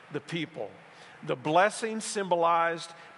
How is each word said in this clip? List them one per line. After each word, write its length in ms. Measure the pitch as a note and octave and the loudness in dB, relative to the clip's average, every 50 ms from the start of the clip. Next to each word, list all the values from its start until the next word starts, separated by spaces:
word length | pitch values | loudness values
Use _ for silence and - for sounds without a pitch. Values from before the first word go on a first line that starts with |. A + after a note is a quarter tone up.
| - - | -12 -10
the 80 | D3 C#3+ | -10 -10
people. 500 | - - E3 E3+ D3 - - B2+ G#2+ F#2+ F#2+ - - - - - - - - - - | -8 -6 -6 -6 -6 -6 -8 -10 -10 -10 -12 -16 -20 -20 -20 -20 -20 -20 -20 -10 -6
The 120 | D3 C#3+ | -6 -4
blessings 680 | C3 B2+ D3+ D#3 F3 G3 G#3 - - A#3 A3 A3 A3 - | -4 0 2 6 6 6 4 2 -2 -6 -4 -4 -6 -6
symbolized 880 | - - G#3 G3 F3 F3+ E3+ E3 E3+ E3+ E3+ E3+ E3+ E3 E3 - - - - - - - | -4 -4 -4 -2 0 2 2 4 4 4 4 2 0 -2 -4 -8 -14 -16 -18 -20 -20 -6